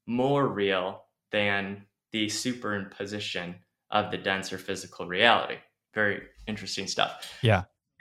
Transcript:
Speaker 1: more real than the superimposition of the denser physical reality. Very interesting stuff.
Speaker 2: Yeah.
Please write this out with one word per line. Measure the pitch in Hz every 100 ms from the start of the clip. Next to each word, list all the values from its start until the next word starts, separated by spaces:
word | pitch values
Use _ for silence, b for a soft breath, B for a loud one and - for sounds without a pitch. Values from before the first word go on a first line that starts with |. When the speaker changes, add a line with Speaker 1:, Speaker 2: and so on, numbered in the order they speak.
| -
Speaker 1:
more | 120 135 143 135
real | 98 98 92 92 98 - _ _
than | 107 104 101 98 101 - _ _
the | 110 104
superimposition | - 123 120 107 101 98 - 101 104 101 92 87 87 _ _ -
of | 107 104
the | 90
denser | 98 95 92 92
physical | - 92 90 - 87
reality. | 90 117 101 65 - - _ _
Very | 107 104 92 - - -
interesting | 104 95 - 95
stuff. | - - - - -
Speaker 2:
Yeah. | 113 95 - _ _ -